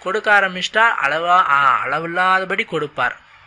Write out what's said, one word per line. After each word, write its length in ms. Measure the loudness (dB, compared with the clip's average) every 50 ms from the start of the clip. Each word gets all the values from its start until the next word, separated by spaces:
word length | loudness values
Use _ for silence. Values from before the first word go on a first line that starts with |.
கொடுக்க 400 | -8 -6 -6 -4 0 2 2 2
ஆரம்பிச்சிட்டா 440 | 2 0 -4 -6 -10 -4 0 2 2 2 2 0 -2
அளவா-, 460 | -2 -2 -2 0 2 4 4 4 4
ஆ, 380 | 2 2 4 4 2 2 0
அளவில்லாதபடி 760 | -2 -4 -4 -6 -6 -4 -2 0 2 2 0 0 -4 -6 -6 -6
கொடுப்பார். 640 | -6 -6 -6 -6 -6 _ -4 -4 -4 -4 -6 _ _ _ -20 _